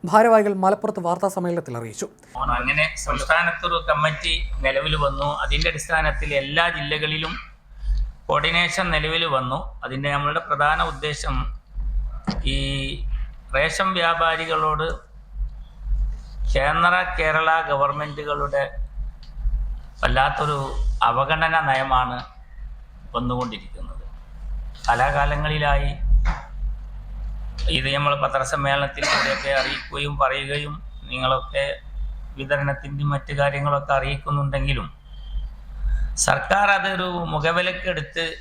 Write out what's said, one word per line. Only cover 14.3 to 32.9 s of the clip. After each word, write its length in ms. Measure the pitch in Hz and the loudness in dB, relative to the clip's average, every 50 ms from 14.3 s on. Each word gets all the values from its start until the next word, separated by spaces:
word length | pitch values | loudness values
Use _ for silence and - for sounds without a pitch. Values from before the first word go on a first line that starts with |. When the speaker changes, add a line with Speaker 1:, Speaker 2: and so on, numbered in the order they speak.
| 160 160 165 160 160 156 156 156 156 151 160 165 - - - - - - - - - - - - - - - - - - - - - - - - - - - - - - - - - | 2 0 -2 0 0 2 2 2 2 0 0 -2 -4 -6 -10 -18 -20 -20 -18 -12 -6 -4 -4 -4 -4 -12 -14 -16 -16 -10 -2 0 2 2 2 0 -2 -6 -10 -12 -8 -4 0 2 2
Speaker 2:
കേന്ദ്ര 400 | 135 135 147 156 165 170 175 180 185 180 180 - 170 | 4 4 2 2 4 4 4 4 4 0 0 -2 0
കേരള 320 | 160 156 151 160 160 160 160 165 165 - | 2 2 2 4 4 4 4 2 2 0
ഗവൺമെൻറ്റുകളുടെ 920 | 143 139 143 139 143 147 151 147 143 147 147 147 147 143 143 139 139 139 139 - - - - - - - - - - - - - - - - - - - - - - - - - - - | 2 2 2 2 2 -2 -4 -6 -6 -8 -4 -4 -2 -2 -2 0 0 0 0 0 -4 -6 -6 -6 -6 -6 -6 -6 -8 -12 -16 -14 -10 -2 -2 0 0 0 0 -2 -4 -8 -8 -14 -8 2
വല്ലാത്തൊരു 540 | - 156 - 135 139 147 - - 151 147 147 139 139 135 131 - - - - - - 117 | 2 4 4 6 4 2 2 0 -2 0 0 -2 -2 -4 -2 0 0 0 2 4 2 4
അവഗണന 480 | 120 127 139 139 160 156 160 160 160 160 151 | 4 2 2 2 2 2 2 2 2 2 2
നയമാണ് 500 | 143 131 131 135 135 131 127 127 123 123 123 - - - - - - - - - - - - - - - - - - - | 2 2 0 2 2 2 2 2 0 -2 -6 -8 -12 -16 -18 -18 -18 -14 -14 -12 -12 -12 -14 -16 -18 -18 -18 -18 -6 -4
വന്നുകൊണ്ടിരിക്കുന്നത്. 840 | 117 123 123 123 123 123 117 110 98 - - - - - - - - - - - - - - - - - - - - - - - - - | -2 -2 0 0 -2 -2 -4 -6 -10 -12 -12 -12 -10 -10 -10 -10 -10 -12 -12 -14 -14 -16 -16 -14 -12 -8 -8 -6 -6 -8 -10 -10 -4 0
കാലാകാലങ്ങളിലായി 1040 | - 120 117 127 139 143 143 143 147 147 143 151 151 151 151 151 143 143 139 139 139 143 - - - - - - - - - - - - - - - - - - - - - - - - - - - - - - - - - - - 160 | 0 2 4 2 2 2 2 2 2 2 0 0 0 0 0 2 4 4 4 2 0 -2 -2 2 4 6 6 6 4 0 -2 -8 -12 -10 -6 -6 -6 -6 -8 -10 -14 -14 -14 -12 -12 -10 -8 -8 -8 -8 -8 -8 -8 -6 -2 0 2 2
ഇത് 100 | 156 131 139 139 | 2 2 2 0
നമ്മൾ 180 | 143 147 143 143 143 | 2 2 2 2 2
പത്രസമ്മേളനത്തിൽ 840 | 139 135 135 135 131 123 - 147 139 139 139 143 143 139 - 147 139 - | 0 0 2 0 0 0 0 0 2 2 2 2 2 -2 -2 -2 0 2
കൂടെയൊക്കെ 400 | - - - 135 135 - - 135 139 135 | 2 2 2 0 0 0 0 2 2 2
അറിയിക്കുകയും 560 | 131 131 - - - - 147 143 143 147 147 143 | 2 0 -2 -6 -8 -6 -4 -2 -2 -2 2 2
പറയുകയും 520 | 139 131 131 139 139 139 143 147 147 147 151 180 - - - - - 127 | 2 2 2 0 -2 -2 -2 -2 -2 -4 -8 -10 -10 -12 -14 -14 -12 -8
നിങ്ങളൊക്കെ 540 | 127 127 131 131 135 127 127 - - 139 139 139 - - - - - - - - - - - - - 135 | -6 0 2 2 2 2 0 -2 -2 0 0 0 -2 -8 -10 -10 -6 -4 -4 -4 -6 -8 -10 -12 -8 -8
വിതരണത്തിൻ്റെ 680 | 135 135 147 139 143 139 139 139 - 139 | -2 0 0 2 2 0 0 -2 -6 -8